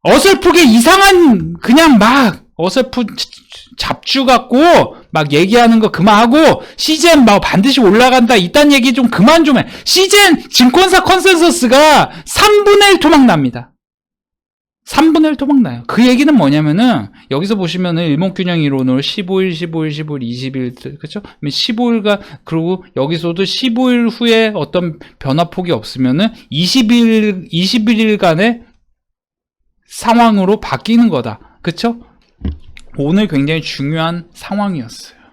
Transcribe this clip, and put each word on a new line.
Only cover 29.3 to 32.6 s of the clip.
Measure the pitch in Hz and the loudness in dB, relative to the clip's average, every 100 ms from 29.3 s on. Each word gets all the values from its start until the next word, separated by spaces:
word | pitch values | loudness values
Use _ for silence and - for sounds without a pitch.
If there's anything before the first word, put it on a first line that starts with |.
| _ _ _ _ _ _ | _ _ _ _ _ _
상황으로 | - - 233 233 202 185 214 | -8 -2 2 2 2 0 -2
바뀌는 | - 135 - 233 233 | -4 -10 -2 0 2
거다. | 147 117 104 _ _ | 0 -6 -12 _ _
그쵸? | - 165 233 233 _ _ _ _ - - | -10 -6 -6 -6 _ _ _ _ -12 -12